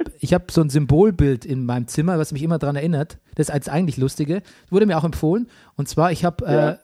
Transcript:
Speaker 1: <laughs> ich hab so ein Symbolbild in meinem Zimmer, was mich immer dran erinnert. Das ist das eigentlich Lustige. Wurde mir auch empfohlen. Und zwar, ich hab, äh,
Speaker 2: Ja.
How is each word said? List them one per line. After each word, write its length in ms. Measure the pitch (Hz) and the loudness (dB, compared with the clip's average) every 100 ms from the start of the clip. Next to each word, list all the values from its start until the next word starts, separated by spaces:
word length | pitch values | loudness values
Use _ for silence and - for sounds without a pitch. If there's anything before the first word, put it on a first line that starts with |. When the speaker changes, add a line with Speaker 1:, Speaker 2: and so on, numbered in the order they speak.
| 320 | -2
Speaker 1:
<laughs> 120 | - | -6
ich 140 | 135 | -2
hab 180 | 180 175 | -2 0
so 100 | 170 | 0
ein 80 | 147 | 2
Symbolbild 760 | 147 139 151 214 170 143 123 - | 2 4 4 4 4 2 0 -4
in 200 | 131 123 | -4 -2
meinem 220 | 123 120 | -4 -4
Zimmer, 300 | - 170 165 | -2 0 -2
was 120 | 151 | -2
mich 120 | 139 | -4
immer 160 | 165 160 | -2 -2
dran 160 | 143 143 | -2 -2
erinnert. 420 | 160 147 156 - _ - | -2 -2 -4 -10 _ -2
Das 140 | 147 | 0
ist 60 | 143 | -2
das 140 | - | -2
eigentlich 240 | 151 175 127 | -2 -2 0
Lustige. 440 | 135 - 147 190 - _ _ | -2 -2 -4 -4 -8 _ _
Wurde 160 | 185 214 | 2 4
mir 120 | 160 | 2
auch 60 | 160 | -2
empfohlen. 420 | - 156 208 240 _ _ - | -2 0 0 -4 _ _ -8
Und 120 | 139 | -4
zwar, 240 | - 175 | 0 0
ich 120 | 160 175 | 2 -2
hab, 160 | - | -2
äh, 100 | 214 151 | 0 2
Speaker 2:
Ja. 220 | 151 - | 2 -2